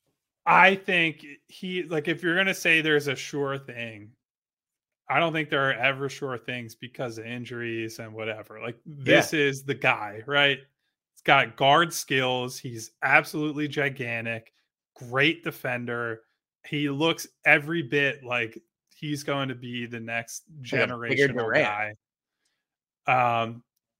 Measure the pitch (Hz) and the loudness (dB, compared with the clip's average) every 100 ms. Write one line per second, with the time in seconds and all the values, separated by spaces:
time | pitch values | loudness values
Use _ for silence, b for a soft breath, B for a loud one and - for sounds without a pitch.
0 | _ _ _ _ - 165 185 196 196 180 | _ _ _ _ 4 8 8 6 2 2
1 | 165 147 147 143 _ - 185 185 156 160 | 2 -2 -14 -20 _ -14 -8 -6 -4 -4
2 | 147 165 175 170 190 190 175 160 156 147 | -2 -2 0 0 0 0 4 4 4 2
3 | 143 127 - 143 139 135 135 120 117 107 | 2 -4 -6 -4 -4 -6 -10 -12 -12 -12
4 | 107 _ _ _ _ _ _ _ _ _ | -20 _ _ _ _ _ _ _ _ _
5 | - 135 165 160 151 147 135 113 131 135 | -2 0 2 0 0 0 2 2 0 0
6 | 139 - 139 123 - 123 117 - 123 - | -4 -6 -8 -6 -8 -10 -10 -14 -14 -8
7 | 127 113 113 123 117 120 117 113 110 113 | -8 -8 -10 -10 -8 -8 -6 -6 -6 -10
8 | 113 110 110 110 104 110 117 117 - 143 | -12 -8 -8 -8 -12 -12 -10 -12 -14 -4
9 | 131 - - 160 143 135 135 135 131 113 | 4 4 4 2 0 0 -4 0 0 0
10 | 104 104 117 143 143 135 - _ _ _ | -4 -10 -2 4 4 2 -6 _ _ _
11 | _ _ - 139 117 110 139 151 170 - | _ _ 4 6 4 2 6 6 4 -2
12 | - 135 127 127 123 131 131 113 110 _ | -2 0 0 0 -4 -8 -12 -12 -14 _
13 | 135 147 156 156 151 147 147 147 139 139 | 2 2 2 -2 -4 -4 -4 -2 -2 -4
14 | 120 117 113 113 - _ _ _ _ - | -6 -6 -6 -8 -12 _ _ _ _ -20
15 | 120 131 147 165 170 - 131 123 120 120 | -4 2 2 0 -6 -8 -6 -6 -4 -6
16 | 117 113 _ _ _ _ - 151 143 139 | -6 -8 _ _ _ _ -8 -4 -2 2
17 | 165 165 - _ 156 151 143 170 135 143 | 0 0 -6 _ 4 4 4 -4 0 0
18 | 139 117 120 123 113 - - _ _ _ | 0 -2 -4 -4 -4 -8 -20 _ _ _
19 | 151 147 143 139 135 123 123 123 120 120 | -8 -6 -2 -2 -2 -6 -10 -10 -8 -10
20 | 113 117 117 - - 156 123 135 123 120 | -8 -8 -8 -12 -16 -18 -4 0 0 -2
21 | 117 131 139 123 110 131 123 104 107 107 | -2 2 2 2 0 2 0 -2 -6 -10
22 | _ _ _ _ _ _ _ _ _ _ | _ _ _ _ _ _ _ _ _ _
23 | - 127 123 117 113 117 - _ _ | 0 2 4 2 -2 -6 -18 _ _